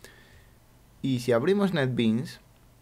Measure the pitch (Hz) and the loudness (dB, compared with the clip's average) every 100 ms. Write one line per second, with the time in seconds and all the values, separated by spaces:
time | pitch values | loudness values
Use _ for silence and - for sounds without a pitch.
0 | - - - - - - - - - - | -20 -20 -20 -20 -20 -20 -20 -20 -20 -8
1 | 135 123 123 117 151 208 196 165 131 120 | -4 -2 2 2 2 2 0 0 -2 0
2 | 113 110 165 - _ _ - _ | 0 0 -4 -14 _ _ -20 _